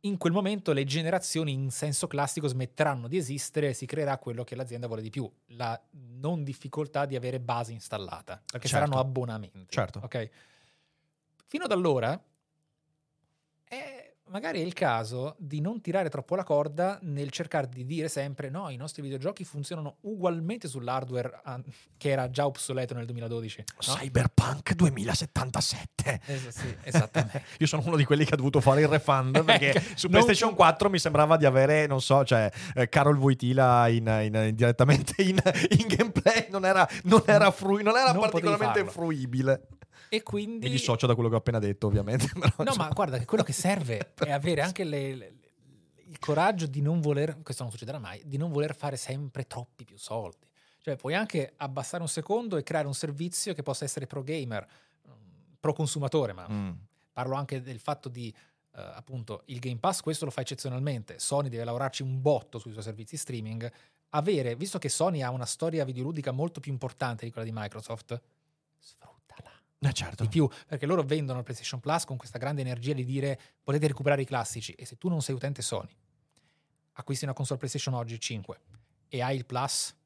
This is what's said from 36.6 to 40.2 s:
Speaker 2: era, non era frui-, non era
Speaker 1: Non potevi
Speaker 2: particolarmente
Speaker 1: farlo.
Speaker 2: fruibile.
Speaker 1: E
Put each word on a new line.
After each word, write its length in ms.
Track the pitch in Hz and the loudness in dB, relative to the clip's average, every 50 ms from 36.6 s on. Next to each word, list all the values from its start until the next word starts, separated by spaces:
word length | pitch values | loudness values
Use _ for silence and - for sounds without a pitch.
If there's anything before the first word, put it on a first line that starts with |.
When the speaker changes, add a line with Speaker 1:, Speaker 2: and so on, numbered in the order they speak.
| 190 | 2
Speaker 2:
era, 220 | 190 190 190 175 - - - - | 4 6 6 6 4 2 -4 4
non 180 | 180 214 226 - | 8 8 8 8
era 260 | - 214 208 208 196 | 8 8 8 8 6
frui-, 320 | 185 - 190 190 196 208 208 | 4 2 0 2 2 2 4
non 120 | 208 226 | 4 4
era 140 | 247 269 254 | 6 6 6
Speaker 1:
Non 100 | 247 - | 6 4
potevi 100 | 220 - | 2 2
Speaker 2:
particolarmente 480 | - 170 170 208 202 202 214 - 220 208 | 2 2 2 2 2 2 2 2 2 2
Speaker 1:
farlo. 120 | 190 - | 0 0
Speaker 2:
fruibile. 760 | - 170 170 165 160 143 127 127 120 131 131 131 - - - _ - - - _ _ - - - | -4 -4 -2 -2 -2 -2 -2 -2 0 0 2 2 2 2 0 _ -20 -20 -20 _ _ -20 -10 -4
Speaker 1:
E 140 | - 214 | -4 -4